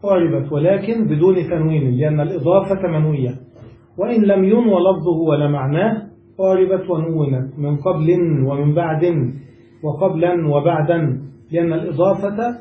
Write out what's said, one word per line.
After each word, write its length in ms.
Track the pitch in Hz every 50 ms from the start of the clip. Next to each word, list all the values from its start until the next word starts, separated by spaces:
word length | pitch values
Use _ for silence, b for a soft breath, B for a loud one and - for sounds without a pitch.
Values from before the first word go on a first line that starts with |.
| -
أعربت 480 | 202 196 180 170 156 139 135 135 143
ولكن 520 | 151 143 147 175 196 196 - 214 233 226 220
بدون 300 | 151 151 151 165 190 185
تنوين، 560 | 185 160 160 175 160 156 160 156 151 135 131
لأن 300 | 123 123 147 151 151 147
الإضافة 680 | 147 165 190 170 135 160 180 196 190 190 196 190 190 175
منوية. 460 | 160 156 156 156 151 139 127 120 - - - - B B B B B B B B B -
وإن 240 | 180 233 240 220
لم 220 | 208 196 196 196 190
ينو 340 | 190 214 240 240 226 196 180
لفظه 400 | 175 190 190 170 156 175 170 160 165 156
ولا 200 | 147 147 147 143
معناه 540 | 147 143 131 135 147 160 196 226 226 220 - - - - _ - - -
أعربت 500 | 190 190 190 185 185 185 190 180 - -
ونونت 680 | 175 160 156 165 160 156 147 135 131 127 131 - - 151
من 180 | 143 143 147
قبل 320 | 143 - 185 175 156 156 160 170 180 175 165 151 135 131
ومن 280 | 135 139 139 147 147 147
بعد 300 | 165 170 160 156 151 170 180 170 151 127 120 - - B B B B B B B - -
وقبلا 640 | 151 147 - 196 185 165 160 170 175 180 170 160 151
وبعدا، 760 | 143 143 143 170 170 156 151 147 170 170 156 139 127 - - - - - - -
لأن 200 | 156 170 170 170
الإضافة 640 | 160 165 180 185 160 139 175 190 196 190 196 202 202 208 226 240 240 -